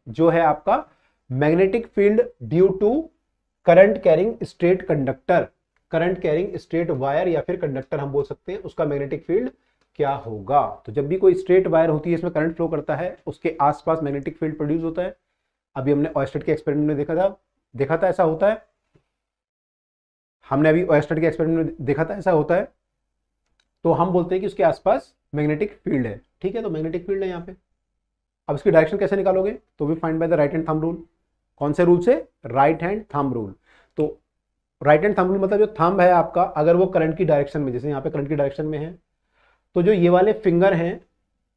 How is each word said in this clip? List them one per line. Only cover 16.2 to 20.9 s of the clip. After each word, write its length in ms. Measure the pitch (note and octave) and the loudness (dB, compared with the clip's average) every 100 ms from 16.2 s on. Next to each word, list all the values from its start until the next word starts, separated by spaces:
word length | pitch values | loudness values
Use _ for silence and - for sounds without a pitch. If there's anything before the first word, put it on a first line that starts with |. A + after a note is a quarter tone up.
| C3 D3 | -4 -4
के 100 | D3 | -4
एक्सपेरिमेंट 360 | D3+ - D3 D3+ | -4 -2 -2 0
में 80 | D3 | -2
देखा 180 | D3 | -2
था, 140 | E3 G3 G3 _ _ _ | 0 -2 -4 _ _ _
देखा 220 | B2 C#3 E3+ | -6 -2 0
था 120 | F#3 | 0
ऐसा 140 | F3 | 2
होता 260 | E3 D#3+ G3 | 0 2 0
है, 140 | E3 _ _ _ _ _ _ _ _ _ _ _ _ _ _ _ _ _ _ - | -2 _ _ _ _ _ _ _ _ _ _ _ _ _ _ _ _ _ _ -4
हमने 200 | C#3 D#3 | 2 4
अभी 160 | D#3+ | 4
ऑयस्टर 340 | F3+ | 4